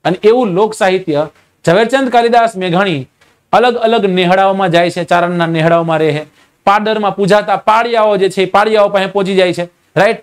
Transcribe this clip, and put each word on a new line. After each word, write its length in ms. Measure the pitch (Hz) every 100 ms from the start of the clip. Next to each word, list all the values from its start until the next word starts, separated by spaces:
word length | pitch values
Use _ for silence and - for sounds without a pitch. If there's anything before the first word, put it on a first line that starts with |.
અને 160 | 156 185
એવું 240 | 208 247 233
લોક 260 | 175 220
સાહિત્ય 560 | 220 196 190 185 147 156 _ _ _ -
ઝવેરચંદ 440 | 180 226 269 262
કાલિદાસ 460 | 233 233 233 226 185
મેઘાણી 540 | 185 170 202 147 127 _ _ _ _
અલગ 240 | 190 247 240
અલગ 300 | 220 226 196
નેહડાઓમાં 680 | 185 180 190 196 190 190
જાય 180 | 170 175
છે, 140 | -
ચારણના 420 | 170 175 175 180 165
નેહડાઓમાં 520 | 165 160 170 165 156
રહે 160 | 156
છે. 100 | 147 151 _ _ _
પાડરમાં 520 | - 208 214 214 202 196
પૂજાતા 420 | 196 208 208 196
પાળિયાઓ 600 | - 220 240 233 214 202
જે 120 | 190
છે, 120 | 190
એ 40 | 185
પાળિયાઓ 440 | 196 214 214 202
પાસે 160 | 196 190
પહોંચી 300 | 202 190 190
જાય 180 | 180
છે, 100 | 170 175 _ _ -
રાઈટ? 220 | 202 214